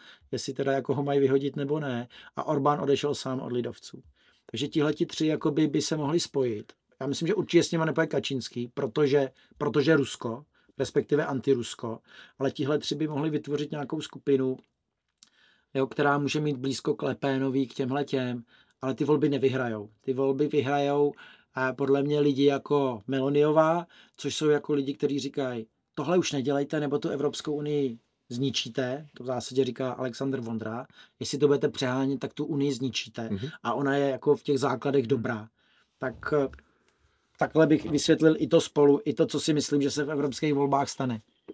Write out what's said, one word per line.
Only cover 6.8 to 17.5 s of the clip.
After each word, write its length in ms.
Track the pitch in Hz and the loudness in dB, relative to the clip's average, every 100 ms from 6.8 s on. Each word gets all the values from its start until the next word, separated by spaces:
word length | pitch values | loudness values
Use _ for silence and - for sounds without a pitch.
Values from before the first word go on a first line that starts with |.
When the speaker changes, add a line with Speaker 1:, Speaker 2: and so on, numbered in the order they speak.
| _ - | _ -8
Speaker 1:
Já 80 | 139 | -6
myslím, 200 | 135 165 | -4 -2
že 80 | 208 | -2
určitě 280 | 135 170 | 4 4
s 80 | - | 4
nima 140 | 170 160 | 2 0
nepojde 220 | 151 160 | 2 0
Kačínský, 600 | 143 - 135 - 120 120 | 0 -2 -6 -6 -8 -8
protože, 560 | - 127 131 147 143 135 _ _ - | -6 -4 2 4 4 2 _ _ -6
protože 380 | 143 175 135 160 | -2 2 4 4
Rusko, 500 | 127 - 120 117 151 _ _ - | 2 -4 -8 -8 -12 _ _ -6
respektive 480 | 135 151 - 147 151 | -2 -2 0 0 0
antirusko, 720 | 135 139 127 117 - 117 117 _ - - - | -2 0 0 0 -8 -10 -10 _ -20 -18 -4
ale 120 | 139 | -4
tihle 280 | - 139 151 | -2 -2 -2
tři 160 | - 147 | -2 -4
by 120 | 156 | -4
mohli 220 | 143 151 | -2 -2
vytvořit 420 | 151 - 143 147 | -2 -4 -4 -4
nějakou 300 | 151 135 156 | -6 -6 -8
skupinu, 560 | - 131 - 135 131 131 _ _ _ _ _ _ - _ _ _ _ | -8 -8 0 2 2 -4 _ _ _ _ _ _ -20 _ _ _ _
jo, 140 | 135 135 | -2 -2
která 300 | - 143 143 | 2 2 2
může 220 | 143 151 | 0 -2
mít 180 | 151 135 | -2 -2
blízko 380 | 135 123 - 147 | -4 -4 -4 -2
k 60 | |
Le 140 | 143 120 | -4 -2
Penovi, 520 | 143 131 135 | -2 0 0